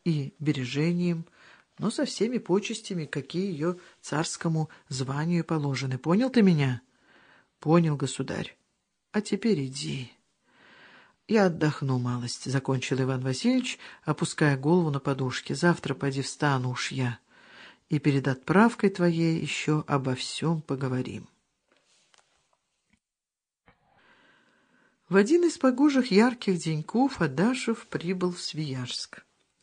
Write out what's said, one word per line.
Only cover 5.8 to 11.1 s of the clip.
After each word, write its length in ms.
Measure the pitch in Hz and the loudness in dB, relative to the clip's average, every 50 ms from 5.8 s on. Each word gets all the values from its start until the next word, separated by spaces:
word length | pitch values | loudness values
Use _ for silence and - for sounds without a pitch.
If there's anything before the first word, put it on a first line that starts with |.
| 135 131 131 127 | -4 -4 -6 -4
Понял 320 | - 151 175 214 262 254 | 0 2 2 2 2 4
ты 120 | 262 247 | 4 6
меня?» 400 | 208 190 175 147 143 131 123 120 - _ _ _ _ _ _ _ _ _ _ _ _ _ _ _ | 6 6 6 6 4 2 0 -4 -8 _ _ _ _ _ _ _ _ _ _ _ _ _ _ _
«Понял, 380 | - 151 160 175 165 160 147 | 2 4 4 4 4 2 0
государь. 600 | 131 139 131 - - 131 135 - - - - - _ _ _ _ _ _ _ _ _ _ _ | -2 -4 -6 -4 -6 -6 -6 -6 -6 -8 -10 -12 _ _ _ _ _ _ _ _ _ _ _
А 80 | - 214 | -4 -4
теперь 440 | 208 - 208 196 - 226 202 151 135 | -2 -2 -4 0 2 2 2 2 0
иди». 460 | 131 135 139 151 156 143 135 123 - _ _ _ _ _ _ _ _ _ _ - - - - - - - - - _ | -6 -6 -8 -8 -6 -6 -8 -10 -12 _ _ _ _ _ _ _ _ _ _ -20 -20 -20 -20 -20 -20 -20 -20 -20 _